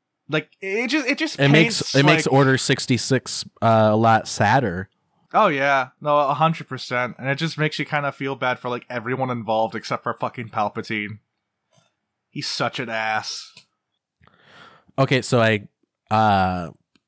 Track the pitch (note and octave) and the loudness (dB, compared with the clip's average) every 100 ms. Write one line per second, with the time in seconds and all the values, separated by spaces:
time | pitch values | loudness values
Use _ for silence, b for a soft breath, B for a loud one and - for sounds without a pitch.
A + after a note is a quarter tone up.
0 | _ _ - D#3 - - F#3+ G#3 A#3+ D4+ | _ _ -6 -6 -6 -12 -6 -4 -2 -2
1 | B3 C#4 D#4 - C#3 D3+ D#3 - - C3+ | -2 -4 -4 0 4 6 4 0 -2 2
2 | D3 D#3+ D#3 C3 C3+ C3 - C3+ - B2 | 4 4 4 4 4 2 0 -2 0 -2
3 | - C3 - - - - A2+ A2+ G#2+ A2 | 0 -2 -2 -8 -10 -2 2 4 4 4
4 | A2+ A2 - - G#2 C3 A2+ F2 F#2+ _ | 4 4 2 0 2 2 0 -6 -10 _
5 | _ _ _ F3+ G#3 C#3 C#3 C#3 B2+ _ | _ _ _ 0 2 2 0 0 -2 _
6 | D3 D3 C#3 C#3+ D#3+ D#3+ D3 B2+ - B2 | 0 2 2 2 2 0 -8 -12 -4 -4
7 | B2 - C3 C3+ D#3+ C#3+ D3+ - D3 D3+ | -4 -6 -4 -4 -4 -2 -4 -4 -4 -4
8 | C#3+ - C3+ B2+ B2+ B2 B2+ B2 - B2 | -4 -6 -8 -4 -4 -4 -6 -8 -8 -8
9 | A2+ B2+ B2+ A#2+ G#2+ A2 A2 A2+ - B2 | -6 -4 -4 -6 -2 0 0 -4 -8 -6
10 | - - B2 - A2 A#2 G#2 - - G#2+ | -6 -6 -6 -8 -8 -4 -4 -4 -8 -8
11 | G#2 G#2+ _ _ _ _ _ _ _ _ | -8 -12 _ _ _ _ _ _ _ _
12 | _ _ _ D#3 - - A#2+ - A#2 A2+ | _ _ _ -10 -8 -4 -4 -4 -6 -4
13 | A2 A2 - - - - _ _ _ _ | -2 -2 -4 -12 -16 -20 _ _ _ _
14 | _ _ b b b b b b b - | _ _ b b b b b b b -2
15 | C3+ C3 - B2 A2+ G#2+ G#2 _ _ _ | 2 2 2 2 4 2 -4 _ _ _
16 | - G#2+ A2 G2 F#2 F2+ E2 - _ _ | -2 2 4 4 2 -2 -6 -12 _ _